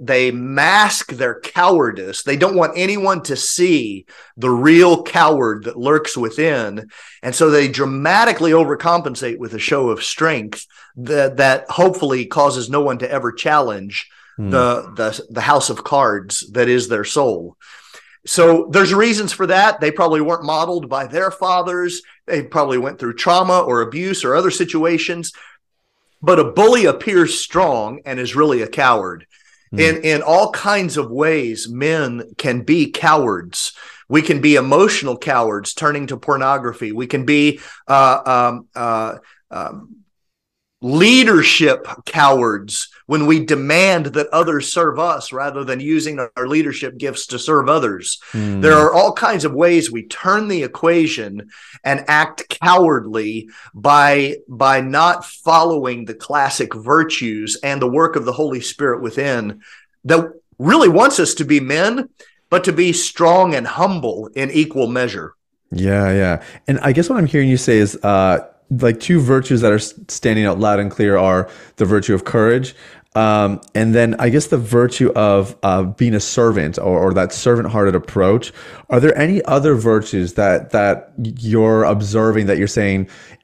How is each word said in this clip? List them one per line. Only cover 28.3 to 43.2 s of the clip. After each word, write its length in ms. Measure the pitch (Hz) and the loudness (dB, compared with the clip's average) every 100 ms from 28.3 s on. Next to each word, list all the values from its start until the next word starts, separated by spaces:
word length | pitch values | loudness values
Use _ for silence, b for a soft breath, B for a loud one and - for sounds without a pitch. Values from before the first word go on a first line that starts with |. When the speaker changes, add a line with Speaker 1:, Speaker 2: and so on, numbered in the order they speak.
Speaker 1:
really 280 | 127 151 123 | 0 2 2
a 60 | 110 | -2
coward. 580 | - 131 117 92 87 _ b b b b | 0 2 2 -2 -10 _ b b b b
Speaker 2:
Hmm. 100 | 110 | 0
Speaker 1:
In, 160 | 160 160 | 0 2
in 200 | 160 151 | 0 -2
all 280 | 147 170 208 | 2 2 2
kinds 440 | - 202 202 180 147 | -2 -2 -2 -2 -4
of 140 | 127 | -6
ways, 580 | 123 156 156 123 110 113 | -2 0 0 -2 -8 -10
men 640 | 120 147 160 139 120 117 - | -6 -2 -2 -4 -6 -12 -8
can 240 | 143 123 | -4 -4
be 280 | 113 165 143 | 0 0 0
cowards. 840 | - 160 151 123 92 87 - - B B B B | 0 2 2 0 -4 -8 -10 -10 B B B B
We 140 | 147 | 0
can 180 | 160 147 | 2 2
be 140 | 151 | 4
emotional 640 | 143 131 147 202 - 139 120 | 4 4 4 4 2 -4 -6
cowards, 560 | - 131 113 104 101 | -2 0 0 -2 -8
turning 320 | - 151 147 143 | -4 -2 -2 -6
to 100 | 135 | -10
pornography. 760 | - 139 131 139 120 113 110 | -2 0 0 0 -4 -8 -10
We 140 | 107 123 | -8 -6
can 200 | 135 127 | -4 0
be, 340 | 147 147 147 B B - | 2 2 -2 B B 0
uh, 360 | 139 135 135 | 4 6 4
um, 440 | 131 127 123 120 - | 2 0 0 -2 -12
uh, 420 | - 120 113 110 - b b _ | -8 -4 -4 -6 -10 b b _
um, 460 | - 73 - - 233 _ _ _ _ _ _ _ _ | -12 -12 -12 -20 -20 _ _ _ _ _ _ _ _
leadership 1000 | 123 151 208 254 240 180 - - 151 127 - - - | -4 2 6 6 6 4 4 2 2 0 -4 -16 -8
cowards 840 | 165 143 135 117 101 101 - - b - | 2 4 4 2 -2 -8 -12 -12 b -4
when 200 | 151 | 0